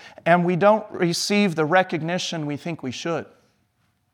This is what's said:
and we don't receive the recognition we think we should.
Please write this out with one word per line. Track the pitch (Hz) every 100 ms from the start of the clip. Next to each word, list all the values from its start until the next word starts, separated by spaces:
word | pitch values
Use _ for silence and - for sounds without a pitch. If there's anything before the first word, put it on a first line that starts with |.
| - - -
and | 175
we | 175 180
don't | 202 214 -
receive | - 170 170 - 208 208
the | 160
recognition | 151 185 185 175 160 180 - 170
we | 147 143
think | 170 160
we | 131
should. | 117 175 160 107 _ _ _ _ _ _ _ _